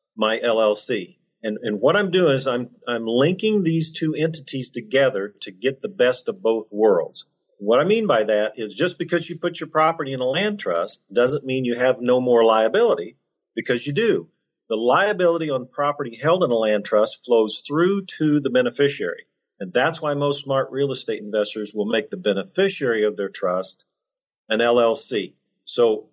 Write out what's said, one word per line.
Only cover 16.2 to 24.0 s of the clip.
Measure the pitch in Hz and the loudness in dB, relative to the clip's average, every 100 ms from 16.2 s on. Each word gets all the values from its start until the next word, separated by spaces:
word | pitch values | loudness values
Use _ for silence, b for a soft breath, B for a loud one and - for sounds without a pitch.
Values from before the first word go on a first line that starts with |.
| 151 185 | 0 2
in | 147 | 2
a | |
land | 117 110 107 | 2 2 0
trust | - 107 113 - | 2 2 2 -2
flows | - 113 110 - - | 2 2 4 0 -2
through | 151 180 202 190 - | 0 2 0 -4 -2
to | 156 147 | 2 2
the | 135 | 2
beneficiary. | 123 123 - 143 139 90 78 _ _ _ _ | 0 0 0 0 0 -6 -8 _ _ _ _
And | 95 | -4
that's | 123 147 156 | 0 0 0
why | 151 | -4
most | 143 143 143 | -2 -2 -2
smart | 139 135 131 | -2 -2 -2
real | 131 139 | -2 -2
estate | 123 - 107 | -2 -4 -6
investors | 104 107 104 110 104 | -4 -2 -2 -2 -2
will | 107 104 | -2 -2
make | 113 104 | -2 -4
the | 92 | -4
beneficiary | 101 98 95 - 190 - 135 113 | -2 -2 -4 -2 0 0 -2 0
of | 107 | 0
their | 95 95 | 0 -6
trust | - 92 90 - - - _ | -4 -2 -2 -4 -8 -18 _